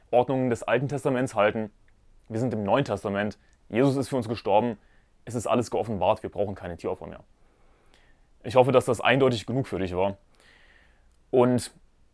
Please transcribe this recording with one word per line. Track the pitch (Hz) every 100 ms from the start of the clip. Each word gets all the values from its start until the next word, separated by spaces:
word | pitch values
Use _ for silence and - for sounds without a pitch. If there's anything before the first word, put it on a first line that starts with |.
| _
Ordnungen | 120 120 131 127
des | 113
Alten | - 120 135
Testaments | 139 147 127 131 110
halten. | 104 113 110 - _ _ _ - _
Wir | 110
sind | 123
im | 110
Neuen | 101 120
Testament. | 139 101 107 101 104 - _ _ _
Jesus | 110 139 135
ist | 123
für | 135
uns | 110
gestorben. | 117 - 101 120 104 _ _ _ _
Es | - 117
ist | -
alles | 117 117
geoffenbart. | 107 110 101 92 -
Wir | 98
brauchen | 85 101 98
keine | 90 85
Tieropfer | 98 92 78
mehr. | - - _ _ _ _ _ _ _ _ _ _ _
Ich | - 127
hoffe, | 127
dass | 127 117
das | 117
eindeutig | - 131 131 117 -
genug | 120 127
für | 92
dich | 92
war. | 90 98 95 _ _ _ _ _ _ _ _ _ _ _
Und | 127 123 123 - - _ _ _